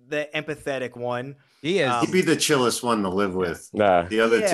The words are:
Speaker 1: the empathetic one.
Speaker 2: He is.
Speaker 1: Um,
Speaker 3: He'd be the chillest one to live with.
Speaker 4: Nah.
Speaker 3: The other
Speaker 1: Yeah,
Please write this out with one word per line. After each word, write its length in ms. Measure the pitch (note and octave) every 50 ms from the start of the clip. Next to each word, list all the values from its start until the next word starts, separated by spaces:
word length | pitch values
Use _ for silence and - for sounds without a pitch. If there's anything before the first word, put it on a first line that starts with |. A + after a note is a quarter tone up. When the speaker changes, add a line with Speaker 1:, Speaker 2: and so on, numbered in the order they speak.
| B2 B2+
Speaker 1:
the 180 | D3+ D3 D3+ D3 -
empathetic 640 | D#3 D3+ D#3 D3+ - - D3 C#3 C3 B2+ A#2+ -
one. 400 | A#2+ A#2+ A#2+ A#2+ B2 B2+ C#3 C#3+ _ _ _ _ _
Speaker 2:
He 180 | - D3 F#3+ F#3+
is. 100 | D3+ C3
Speaker 1:
Um, 160 | B2 A#2+ A#2
Speaker 3:
He'd 60 | -
be 100 | - F#3 F3
the 120 | D3+ D#3
chillest 480 | - - - D3+ C3+ B2+ A#2 G#2+ - -
one 200 | A#2+ A#2 G#2+ G2+
to 60 | F#2+
live 260 | F2+ G2 G2+ G2 F2+
with. 340 | F#2 F#2 E2+ D#2+ - - -
Speaker 4:
Nah. 300 | - G#2 G#2+ G2+ F#2 F2
Speaker 3:
The 180 | E2+ F2+ G#2+ A2
other 200 | A2+ A#2 A#2 A2+
Speaker 1:
Yeah, 120 | - -